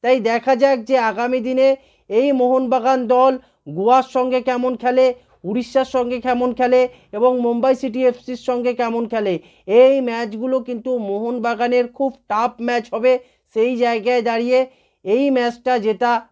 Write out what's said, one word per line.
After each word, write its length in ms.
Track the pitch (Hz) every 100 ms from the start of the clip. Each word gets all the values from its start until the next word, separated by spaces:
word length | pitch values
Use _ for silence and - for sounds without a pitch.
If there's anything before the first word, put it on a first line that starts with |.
তাই 120 | 240 254
দেখা 340 | 220 233 240 254
যাক 220 | 277 262
যে 120 | 214 262 226
আগামী 280 | 202 240 254
দিনে 280 | 233 254 269 269 _ _ _
এই 180 | 214 277
মোহনবাগান 680 | 269 247 262 254 254 233 269 233
দল 260 | 247 262 262 _ _ - 151
গোয়ার 300 | 208 254 254
সঙ্গে 260 | 262 254 254 247
কেমন 240 | 247 254 247
খেলে, 300 | 247 254 254 247 _ _
উড়িষ্যার 440 | 170 214 233 269 262
সঙ্গে 240 | 262 240 247
কেমন 300 | 247 240 254
খেলে 260 | 240 247 254 247 - _
এবং 200 | 208 247 254
মুম্বাই 300 | 240 233 254 262
সিটি 240 | 269 226
এফসির 360 | 254 240 - 247 -
সঙ্গে 240 | 247 247 240
কেমন 220 | 233 233 226
খেলে। 220 | 226 202 170 - _ - 214
এই 140 | 262 269 247
ম্যাচগুলো 480 | 233 233 214 254 262 240
কিন্তু 220 | 240 247 247 202
মোহনবাগানের 760 | 202 233 247 226 233 240 247 240 -
খুব 140 | 269 262 _
টাফ 240 | 208 240 233 240
ম্যাচ 180 | 240 233
হবে। 200 | 233 247 254 - _ _ 220
সেই 160 | 233 247
জায়গায় 460 | 240 233 208 247
দাঁড়িয়ে 360 | 226 226 240 254 254 _ _ _
এই 200 | 185 226 285
ম্যাচটা 440 | 262 240 240 254 247
জেতা 280 | 214 208 240 233 233